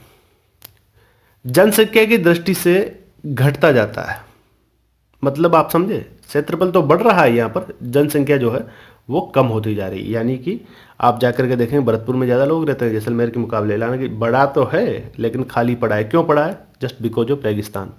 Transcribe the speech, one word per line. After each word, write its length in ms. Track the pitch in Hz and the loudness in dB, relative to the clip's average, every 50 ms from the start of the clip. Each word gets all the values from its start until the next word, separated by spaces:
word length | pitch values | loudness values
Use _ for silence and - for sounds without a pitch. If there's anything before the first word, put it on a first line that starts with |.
| - _ _ _ _ _ _ _ _ _ _ _ - - _ _ _ _ _ _ _ _ _ _ _ _ _ _ - | -20 _ _ _ _ _ _ _ _ _ _ _ -20 -20 _ _ _ _ _ _ _ _ _ _ _ _ _ _ -10
जनसंख्या 580 | 127 123 175 190 220 214 220 220 214 - 220 220 | 0 4 4 4 4 4 2 0 2 2 2 2
की 120 | 208 233 214 | 4 2 2
दृष्टि 360 | 170 170 170 170 170 - 185 | 4 2 2 2 0 -2 -4
से 200 | - - 180 175 190 214 240 - - - _ _ _ - | 0 2 2 2 2 0 -2 -6 -14 -20 _ _ _ -10
घटता 460 | 151 139 - 127 143 139 - - 165 | -8 -2 0 2 2 2 4 4 4
जाता 300 | 139 123 107 104 - - | 4 4 2 0 -2 -8
है। 160 | 85 - - - - - _ _ _ _ _ _ _ _ _ _ _ _ _ _ _ _ _ _ - | -8 -8 -10 -12 -14 -20 _ _ _ _ _ _ _ _ _ _ _ _ _ _ _ _ _ _ -4
मतलब 320 | 139 139 143 170 175 170 | -2 0 2 2 4 4
आप 140 | 165 151 - | 4 4 2
समझे, 280 | - 165 175 196 208 - - - - - | 0 0 0 0 -4 -6 -8 -12 -18 -20
क्षेत्रफल 500 | _ - - 143 147 - 170 160 185 185 | _ -4 -4 -4 -2 -2 -2 -2 -2 0
तो 100 | 175 190 | 2 2
बढ़ 200 | 139 139 156 175 | 2 4 2 4
रहा 200 | 220 233 208 180 | 4 4 4 6
है, 140 | 156 127 120 | 4 4 4
यहाँ 140 | 117 117 110 | 2 0 0
पर 240 | - 180 - - - - - | -4 -6 -8 -8 -12 -14 -12
जनसंख्या 540 | 123 120 139 147 147 151 151 139 135 147 139 | -2 0 2 2 2 2 0 2 2 2 2
जो 140 | 123 117 | 2 0
है 140 | 113 131 - - - - - - _ _ _ - | -2 -2 -6 -10 -14 -20 -20 -20 _ _ _ -6
वो 120 | 123 170 185 - - | -4 -4 -4 0 0
कम 120 | 139 127 120 | 2 2 2
होती 260 | 110 110 107 110 107 | 0 -2 -2 -2 -4
जा 120 | 101 98 95 | -4 -6 -6
रही 160 | 95 95 104 | -8 -8 -6
है। 60 | 98 | -6
यानी 280 | 107 113 113 123 131 131 | -4 -2 -2 -2 -4 -4
कि 220 | 131 170 208 233 - - - - - - _ - | -6 -6 -8 -8 -10 -16 -20 -20 -20 -20 _ 0
आप 180 | - 123 120 113 | 0 0 2 2
जाकर 280 | 123 123 117 - 127 123 | 0 0 2 2 0 0
के 80 | 127 | 0
देखें, 280 | 120 120 117 135 147 135 | 0 0 0 0 0 2
भरतपुर 300 | 117 113 110 110 117 127 | 2 0 0 -2 -2 -2
में 100 | 127 131 123 | 0 0 2
ज़्यादा 180 | 123 123 139 | 2 2 2
लोग 220 | 139 160 165 160 147 | 2 0 0 0 -2
रहते 180 | 131 120 123 | -2 -2 -2
हैं, 60 | 117 | -2
जैसलमेर 380 | 110 110 107 117 120 117 120 117 | -2 -2 -2 -2 0 0 0 0
के 100 | 117 123 | -2 -4
मुकाबले, 340 | 117 107 113 110 104 107 104 | -4 -2 -2 -2 -2 -2 -2
हालांकि 340 | 107 117 117 123 131 131 120 | -2 -2 -2 -4 -4 -4 -6
बड़ा 380 | 110 110 113 117 117 131 139 | -4 -2 0 0 2 2 2
तो 180 | 139 - 151 131 | 2 2 0 0
है 480 | 104 123 165 233 190 110 - - - - - | 0 0 -2 -2 -2 -4 -6 -10 -12 -10 -6
लेकिन 240 | 113 117 - 123 131 | -6 -4 -4 -4 -8
खाली 320 | - - 120 120 120 120 | -4 -2 -2 0 0 -2
पड़ा 200 | 117 - 110 107 | -2 -2 -2 0
है। 80 | 107 104 | -2 -2
क्यों 200 | 107 - 170 160 | 0 0 0 2
पड़ा 220 | 160 151 147 147 | 2 2 2 2
है? 120 | 165 202 - - _ _ _ 131 | 0 -4 -8 -14 _ _ _ -10
Just 180 | 123 - - | -10 -8 -6
because 300 | 113 117 113 123 117 117 | -8 -4 -2 -2 -2 0
of 120 | 143 139 127 | -2 -2 -2
रेगिस्तान, 460 | 110 107 104 104 107 - 98 98 92 - | -2 -4 -4 -6 -8 -10 -10 -12 -12 -10